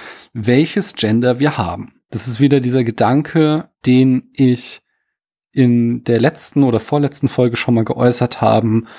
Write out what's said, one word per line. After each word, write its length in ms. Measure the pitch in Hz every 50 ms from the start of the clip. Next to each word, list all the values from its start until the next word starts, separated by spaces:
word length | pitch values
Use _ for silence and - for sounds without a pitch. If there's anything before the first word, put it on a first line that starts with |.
| - - - - - _ _
welches 640 | 117 104 117 123 135 165 160 - 208 180 - -
Gender 440 | - - 107 107 117 123 123 123 123
wir 180 | 143 147 143 -
haben. 360 | 98 90 87 - - - _ _ _ _
Das 180 | - 104 - 131
ist 120 | 117 110
wieder 220 | 139 139 143 139
dieser 220 | 123 123 123 131 120
Gedanke, 840 | 117 110 - 117 107 127 147 151 - - 165 156 151 151 156 - - _ _ -
den 440 | 131 127 127 131 131 127 127 - _ _
ich 480 | - 135 127 123 123 - - - - _ _ _ _ _ _ _ _ _ _ _ _ _ _
in 520 | _ 139 127 123 120 120 117 117 120 120 -
der 140 | - 120 113
letzten 440 | 117 147 - - - - - 143 139
oder 160 | 131 113 107
vorletzten 480 | - - 147 147 143 135 - - - 131
Folge 280 | - - 123 120 117 -
schon 160 | - - 120
mal 100 | 113 110
geäußert 560 | - - - 123 123 120 - 123 120 - -
haben, 480 | 113 110 110 110 113 110 107 113 113 - -